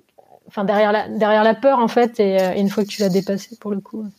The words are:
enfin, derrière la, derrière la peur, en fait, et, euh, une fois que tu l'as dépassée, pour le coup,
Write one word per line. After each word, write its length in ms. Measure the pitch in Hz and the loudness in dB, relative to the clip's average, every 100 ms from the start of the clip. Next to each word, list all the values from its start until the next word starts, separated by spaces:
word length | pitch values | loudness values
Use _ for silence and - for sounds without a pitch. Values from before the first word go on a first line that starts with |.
| _ _ _ _ - | _ _ _ _ -14
enfin, 160 | - | -6
derrière 260 | 196 208 214 | -2 2 2
la, 140 | 208 214 | 0 -4
derrière 340 | 220 208 214 | -2 2 4
la 100 | 214 | 4
peur, 260 | 226 269 262 | 2 2 2
en 80 | 226 | 2
fait, 300 | 240 240 233 | 2 0 0
et, 220 | 196 190 | 0 2
euh, 140 | 185 190 | 0 0
une 140 | 202 | -2
fois 120 | 202 | -2
que 60 | 202 | -4
tu 140 | - | -2
l'as 80 | 202 | 0
dépassée, 480 | 185 185 196 - 226 | 0 -2 -6 -8 -14
pour 120 | 208 | -8
le 80 | 196 | -8
coup, 260 | 196 220 214 | -8 -12 -12